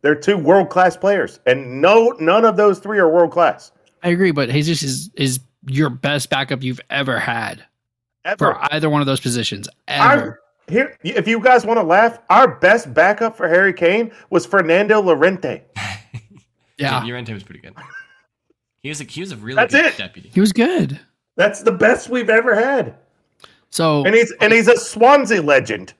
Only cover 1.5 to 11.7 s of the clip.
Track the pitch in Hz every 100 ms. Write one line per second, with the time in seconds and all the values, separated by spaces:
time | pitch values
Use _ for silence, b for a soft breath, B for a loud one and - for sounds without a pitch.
1.5 | 127 131 127 165 220 226 233 160 202 226
2.5 | 190 208 196 196 214 170 165 165 170 160
3.5 | - - _ _ _ 175 175 185 143 127
4.5 | 139 151 160 143 131 170 - 135 127 _
5.5 | _ 135 131 156 131 139 147 - 139 135
6.5 | 131 131 123 - 139 135 117 - 117 113
7.5 | - - _ _ _ _ _ 165 202 147
8.5 | 139 143 151 156 147 139 135 131 120 113
9.5 | 101 104 _ - 143 240 285 - - _
10.5 | _ - 185 277 - 160 - 185 226 233
11.5 | 247 208